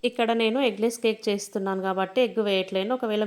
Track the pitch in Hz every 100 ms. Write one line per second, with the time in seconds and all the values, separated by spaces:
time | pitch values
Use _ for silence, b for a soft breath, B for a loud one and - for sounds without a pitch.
0 | 247 240 226 226 220 240 262 196 226 233
1 | 226 220 - 202 202 214 196 190 190 185
2 | 190 220 240 185 214 190 185 190 196 254
3 | 233 208